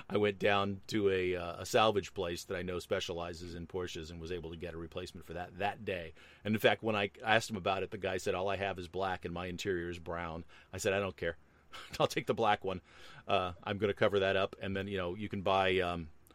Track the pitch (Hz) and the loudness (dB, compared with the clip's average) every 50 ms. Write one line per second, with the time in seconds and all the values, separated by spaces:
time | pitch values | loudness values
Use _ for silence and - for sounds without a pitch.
0 | - - - 107 104 104 98 98 101 104 101 101 98 101 101 98 - - 113 110 | -6 -2 2 4 4 4 4 4 4 4 4 4 4 2 -2 -4 -4 -2 0 2
1 | 101 98 95 92 90 90 90 87 85 87 - - 92 - - 117 110 110 104 98 | 4 4 4 4 2 2 0 0 -2 -4 -6 -8 -2 2 6 6 6 6 6 4
2 | 87 - - 98 90 87 87 87 - - 98 87 90 90 90 87 - - 104 95 | 0 -2 -2 -4 -4 -2 -4 -4 -6 -4 -4 -4 -4 -2 -4 -4 -2 -2 -2 -2
3 | - - 87 85 85 87 87 80 90 87 85 87 85 - - 92 90 87 - 82 | -2 -2 -4 -4 -6 -6 -8 -8 -10 -10 -10 -10 -10 -6 -6 -4 -4 -4 -6 -8
4 | 80 82 87 85 82 80 90 87 80 80 87 80 87 85 80 82 85 80 - 92 | -8 -10 -10 -8 -8 -6 -6 -6 -6 -8 -10 -8 -8 -8 -8 -8 -10 -8 -8 -8
5 | 92 - - 90 - - 82 87 90 90 - 90 98 101 92 - 107 101 95 90 | -8 -8 -10 -12 -12 -10 -8 -8 -10 -8 -6 -4 -2 -2 -2 -4 -4 -6 -4 -4
6 | 82 82 - - - - - - - 107 110 107 - 117 104 - 110 113 107 101 | -6 -10 -14 -18 -20 -20 -18 -8 -2 -2 2 4 4 4 4 2 0 0 0 2
7 | 104 101 - - - 110 107 113 - - 110 98 85 101 95 95 95 - - 98 | 0 -2 -4 -2 2 4 4 4 4 2 -4 -2 0 0 0 0 -2 -4 -4 -4
8 | 92 95 95 92 - 107 92 90 95 101 98 92 98 98 90 92 90 85 - 92 | -2 -2 -2 0 0 0 0 0 0 0 0 0 -2 -2 -4 -4 -8 -6 -4 -2
9 | 95 95 90 - - 87 85 87 92 92 90 85 - 101 92 87 85 87 87 85 | -2 0 -2 -2 -4 -6 -6 -6 -6 -6 -6 -4 -2 -2 -2 0 -2 -4 -6 -8
10 | 82 90 85 85 85 82 80 85 87 - - - - - - 92 - 104 95 101 | -6 -6 -6 -4 -4 -4 -6 -8 -10 -12 -16 -20 -16 -12 -8 -2 0 2 2 2
11 | 101 95 - - 87 85 82 - - _ _ _ _ - - - - - - - | 2 -2 -2 -2 -2 -2 -2 -4 -8 _ _ _ _ -18 -16 -16 -14 -8 -2 2
12 | 151 - - 131 117 - 117 95 113 104 104 - - 95 92 90 - - - - | 2 2 2 0 0 0 0 2 4 4 4 2 2 -2 -4 -6 -8 -12 -20 -20
13 | - - - - - - 98 98 92 90 85 - - 104 104 95 107 101 98 - | -18 -18 -18 -12 -2 0 2 2 2 0 -4 -6 -4 -4 -2 0 2 0 2 4
14 | 110 104 98 101 95 95 98 95 98 - - - - 98 98 98 98 101 101 92 | 4 4 6 4 4 4 4 4 2 0 -2 -4 -6 -4 -2 -2 -4 -2 -2 -2
15 | 90 87 92 107 104 98 - 101 85 98 95 95 95 92 92 92 90 87 87 85 | -2 -4 -4 -6 -6 -6 -4 -2 2 4 4 6 6 6 4 4 2 2 0 -4
16 | 80 76 - - - - | -6 -8 -12 -18 -20 -20